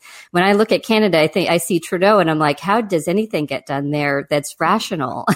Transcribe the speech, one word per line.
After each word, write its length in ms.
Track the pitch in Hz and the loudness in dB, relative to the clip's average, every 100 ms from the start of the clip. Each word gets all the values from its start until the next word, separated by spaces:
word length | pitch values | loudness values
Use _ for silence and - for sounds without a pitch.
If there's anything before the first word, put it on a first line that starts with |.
| - - - | -10 -20 -6
when 140 | 175 | 0
I 80 | 190 | 2
look 180 | 202 220 | 2 2
at 140 | 180 | 0
Canada, 360 | - 220 214 165 | 2 2 4 4
I 60 | 156 | 2
think 240 | 196 165 | 0 0
I 80 | 170 | 0
see 220 | - 170 | 0 -4
Trudeau 380 | - 185 190 214 | -2 0 4 4
and 120 | 165 | 2
I'm 80 | 156 | 2
like, 220 | 151 143 | 0 -2
"How 200 | 170 214 | -2 -2
does 280 | 214 175 147 | 0 -2 0
anything 380 | 190 220 175 147 | -2 -2 -4 -4
get 200 | 135 - | -8 -6
done 240 | 139 143 | -6 -4
there 360 | 147 143 139 139 | -2 0 -2 -2
that's 240 | 147 - - | -4 -4 -4
rational?" 680 | 165 214 - 175 127 117 - | 0 0 -2 -6 -6 -6 -4